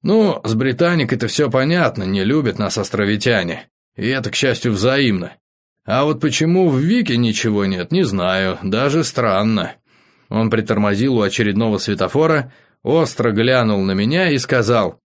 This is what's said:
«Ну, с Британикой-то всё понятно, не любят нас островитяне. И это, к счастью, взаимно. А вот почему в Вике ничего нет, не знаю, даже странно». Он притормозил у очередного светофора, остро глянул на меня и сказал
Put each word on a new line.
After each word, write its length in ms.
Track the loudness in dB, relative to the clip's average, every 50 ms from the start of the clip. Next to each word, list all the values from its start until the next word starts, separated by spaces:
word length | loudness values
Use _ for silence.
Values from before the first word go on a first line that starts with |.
«Ну, 400 | 0 2 2 4 4 2 0 -2 -4
с 120 | -2 -2
Британикой-то 720 | 0 0 0 0 0 0 2 2 0 0 0 -2 -2 -2 -4
всё 220 | 0 0 0 2
понятно, 540 | 2 0 2 2 2 2 0 0 -2 -2 -4
не 220 | -2 -2 0 0
любят 340 | 2 0 0 0 -2 -2 -2
нас 180 | -4 -4 -2 -4
островитяне. 920 | -4 -4 -2 -2 0 0 0 0 0 0 0 2 0 -2 -6 -10 -12 _ _ _ _ _ _
И 120 | -6 -4 -4
это, 220 | -4 -4 -4 -6
к 60 | -4
счастью, 380 | -2 0 0 0 0 0 -2 -2
взаимно. 600 | 2 0 0 2 2 2 2 0 -2 -4 -8 -14 _ _ _ _ _ _ _ _ _ _
А 180 | -4 -2 0 0
вот 160 | 0 -2 0
почему 480 | -2 -2 0 0 0 2 2 4 4 4
в 120 | 2 2
Вике 360 | 2 2 2 0 0 0 0
ничего 500 | 0 0 0 0 0 0 0 0 0 0
нет, 260 | 0 -2 -4 -4 -2
не 120 | 0 0 0
знаю, 540 | 0 0 -2 0 0 0 0 0 -2 -2 -4 -4
даже 400 | -4 -2 0 0 0 0 0 -2
странно». 720 | -2 -2 -2 0 0 2 2 2 0 0 0 -2 -4 -10 _ _ _ _ _ _ _ _ _ _ _
Он 200 | -4 -2 0 0
притормозил 680 | 0 0 0 0 0 0 2 0 0 0 0 0 2 2
у 40 |
очередного 560 | 0 0 0 0 0 0 0 0 0 0 0 -2
светофора, 760 | -2 -4 -2 -2 -2 -2 0 0 2 2 2 0 -2 -6 -14 _ _ _ _ _ _
остро 480 | 0 0 2 0 0 -2 -2 -2 0
глянул 500 | 0 2 2 2 2 2 2 2 2 0 0
на 100 | 0 0
меня 380 | 0 0 0 0 0 0 0
и 60 | 0 -2
сказал 600 | 0 0 0 0 2 2 2 2 2 0 -4 _ _